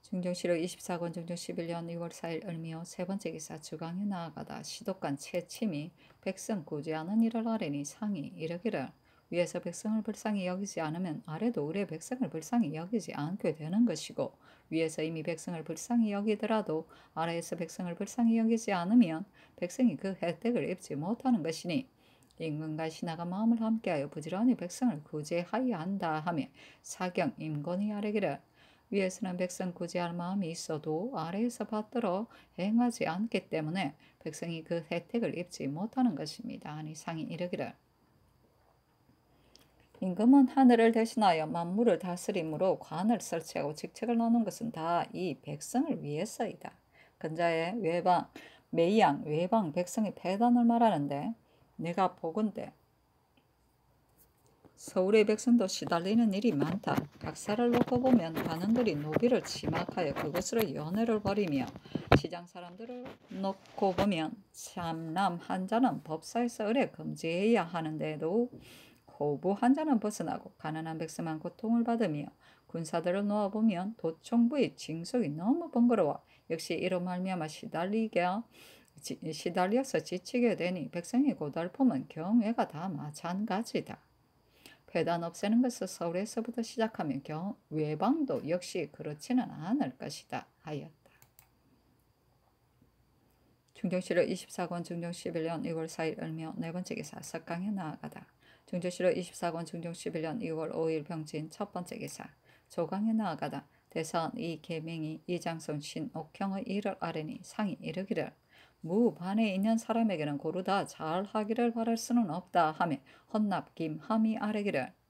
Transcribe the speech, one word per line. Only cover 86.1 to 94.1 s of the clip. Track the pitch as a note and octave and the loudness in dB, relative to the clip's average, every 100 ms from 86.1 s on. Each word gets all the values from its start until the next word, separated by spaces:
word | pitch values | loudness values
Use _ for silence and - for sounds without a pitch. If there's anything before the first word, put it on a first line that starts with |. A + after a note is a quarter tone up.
| F3 G#3+ - A3+ A#3 | -2 -2 -4 -4 -4
시작하면 | A3+ - A3 - D3+ C3+ | -6 0 -2 0 -4 -4
경-, | - D#3 F#3+ B3 _ | -4 -6 -6 -8 _
외방도 | D3+ D3+ D3+ F#3+ D#4+ C#4 C3+ C3+ | -2 -2 2 2 2 2 -2 0
역시 | F3 - F#3+ D3 | -2 -2 -6 -6
그렇지는 | - D#3 D3+ - B3 - | -8 -10 -10 0 0 0
않을 | - D#3+ C4+ E3 - | -6 -2 0 0 -4
것이다 | - D3 - C3 - _ | -10 -10 -8 -10 -10 _
하였다. | D#3+ D3+ D#3+ _ _ _ - - _ _ _ _ _ _ _ _ _ _ _ _ _ _ _ _ _ _ _ _ _ _ _ | -8 -8 -8 _ _ _ -20 -20 _ _ _ _ _ _ _ _ _ _ _ _ _ _ _ _ _ _ _ _ _ _ _
중종실록 | - F#3 F3+ F#3 | -6 -2 -2 0